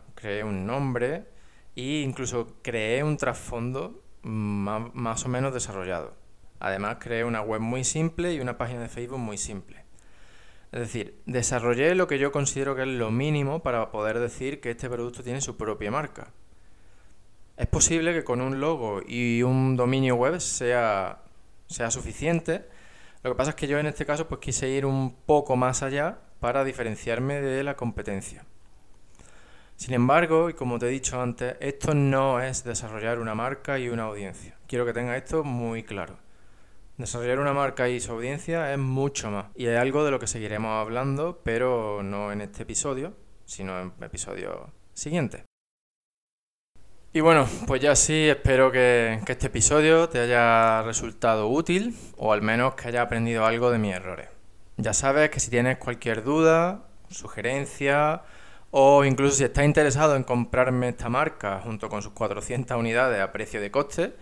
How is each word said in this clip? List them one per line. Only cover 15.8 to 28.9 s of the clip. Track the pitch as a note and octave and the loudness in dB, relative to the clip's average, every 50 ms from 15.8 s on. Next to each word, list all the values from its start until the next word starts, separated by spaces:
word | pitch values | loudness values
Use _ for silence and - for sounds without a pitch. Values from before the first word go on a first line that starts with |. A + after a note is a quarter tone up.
| G#2+ G#2 | -4 -4
marca. | A2+ C#3+ D#3 C#3 - - - - - - - - - - - - - - - - - - - - - - - - - - - - - | -2 -4 -4 -6 -8 -14 -18 -18 -18 -20 -20 -20 -20 -20 -20 -20 -20 -20 -20 -20 -20 -20 -20 -20 -20 -20 -20 -20 -20 -20 -20 -20 -6
Es | - - | -4 -2
posible | - - D#3+ - - E3 E3 D#3+ E3 F3 | 0 2 2 2 2 2 2 2 0 0
que | E3 C#3+ | 0 -2
con | - B2 B2 | -2 -2 -2
un | B2+ C3 C3+ C3+ | -2 -2 -2 -2
logo | C#3 D#3 E3 C#3+ A#2+ G#2+ G2+ G2 - | -2 -2 -2 -2 -2 -4 -4 -4 -6
y | - - A#2+ A#2+ A#2+ A#2 A#2 B2 | -6 -4 -2 0 2 2 4 4
un | B2+ C3 C3 C3 C3 C3 | 4 4 4 4 4 2
dominio | B2 B2 B2 C3 C3+ C3+ C3 B2 | 2 2 2 2 2 2 2 4
web | A#2+ B2 C3+ E3 F3+ | 4 4 2 2 0
sea, | - - - - C3 A#2+ B2 B2 A#2+ A2+ G#2 G2 F#2+ - - - - - - - - - - - - | -2 -4 -4 -2 0 2 2 2 4 2 2 0 0 -4 -6 -12 -16 -20 -20 -20 -20 -20 -20 -20 -16
sea | - - - A#2+ A#2 | -12 -8 -4 -4 -2
suficiente. | A2+ C3 A#2+ B2+ A2 - C#3+ D#3 E3+ E3 E3 - D#3+ - - - - - - - - - - - - - - | -2 -4 -6 -8 -8 -4 0 0 0 0 0 -2 -4 -4 -6 -10 -18 -20 -20 -20 -20 -20 -20 -20 -16 -8 -6
Lo | B2+ B2 | -4 -2
que | |
pasa | B2 C3 D3 | 0 0 -2
es | D3 | -2
que | - - | -2 -2
yo | C#3+ D3 D3 | 0 0 0
en | D3+ | 0
este | D3+ D3+ - D3 | 0 -2 -4 -4
caso, | C3+ D3 D3 D#3+ - | -2 -2 -2 -4 -4
pues, | D3 B2 | -8 -8
quise | - - B2 - - C3 | -6 -6 -4 -2 -2 -2
ir | C3 C#3 C3+ | 0 0 0
un | C#3 C3+ C3+ C3+ B2+ B2+ - - | 0 0 0 0 -2 -4 -4 2
poco | - D3+ D3 D3 - C3 | 4 4 4 4 4 2
más | B2+ B2+ B2+ B2+ - - | 2 2 2 0 0 -2
allá | C3+ C3 C#3+ D3 E3+ A#3 - - - - - | -2 -2 -2 -2 -2 -4 -8 -12 -20 -10 -4
para | - A#2+ B2 C3+ C3+ | -2 0 2 2 0
diferenciarme | C3+ C3 C3 B2 A2+ G#2+ - - A#2 A#2 A2+ B2+ C3+ C#3+ C#3+ | 0 -2 -2 -4 -4 -4 -6 -4 -4 -2 -2 -2 -2 -2 -2
de | C#3 C3+ C3 C3 C3+ | -2 -2 -2 -2 -2
la | C#3+ C#3 | -4 -4
competencia. | - B2 A#2+ G#2 - G2+ - G2+ G2 F#2+ - - - - - - - - - - - - - | -4 -4 -6 -6 -6 -6 -6 -6 -6 -6 -10 -12 -16 -18 -20 -20 -20 -20 -20 -20 -20 -20 -20